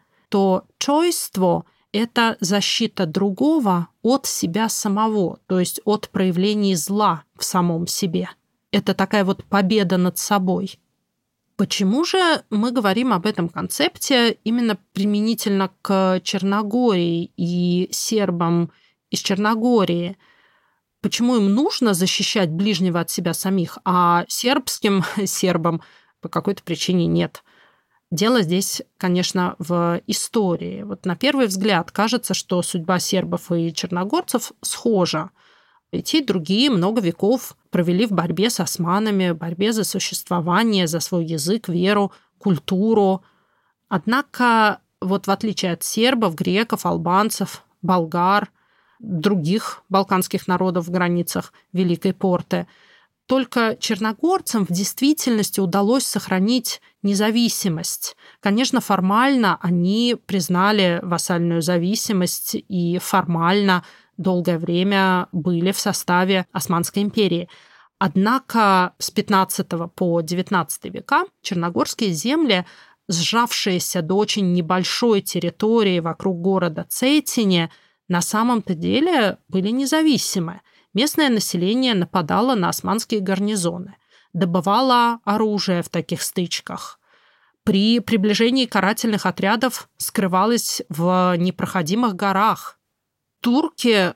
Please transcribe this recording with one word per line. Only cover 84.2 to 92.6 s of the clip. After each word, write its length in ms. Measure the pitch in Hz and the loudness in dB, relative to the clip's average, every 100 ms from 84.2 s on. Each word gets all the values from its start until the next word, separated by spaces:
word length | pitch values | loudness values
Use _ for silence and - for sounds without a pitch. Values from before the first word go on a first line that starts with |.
| _ | _
добывало 840 | 165 180 180 185 214 262 240 233 233 | -2 0 0 2 2 4 4 2 0
оружие 580 | - 214 220 208 190 175 | -2 0 0 0 -2 -2
в 60 | 165 | -2
таких 320 | 170 156 170 | -6 -4 -6
стычках. 800 | - - 170 - - - - - _ _ _ _ _ _ | -6 -4 -4 -6 -10 -14 -14 -20 _ _ _ _ _ _
При 360 | - 196 214 233 | 0 2 4 2
приближении 640 | - 226 208 208 233 262 247 | 2 0 2 2 2 2 0
карательных 580 | 208 185 214 233 208 | 0 0 0 -2 -2
отрядов 640 | 185 180 190 226 254 - - - | -2 -2 -2 0 -2 -4 -12 -12
скрывалось 840 | - - 190 185 214 233 - - - | -8 -2 0 2 2 0 -2 -8 -8
в 480 | 156 175 226 - 175 | -2 0 2 2 2
непроходимых 760 | 180 175 180 190 156 220 240 | 0 -2 -4 -2 -2 0 0
горах. 640 | 180 202 190 214 180 | 0 -2 2 2 0